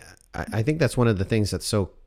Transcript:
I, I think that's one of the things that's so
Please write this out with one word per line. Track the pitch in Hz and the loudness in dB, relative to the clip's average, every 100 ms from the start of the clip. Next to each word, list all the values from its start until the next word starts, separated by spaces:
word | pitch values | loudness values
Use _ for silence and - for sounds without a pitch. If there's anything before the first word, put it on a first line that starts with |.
| - - _ | -8 -20 _
I, | - - | -10 -6
I | 110 | -2
think | 113 156 | -2 2
that's | 127 - | 0 2
one | 117 | 2
of | 98 | 2
the | |
things | 95 113 101 | 0 0 0
that's | 90 - | -2 -2
so | 110 92 - | -2 -2 -6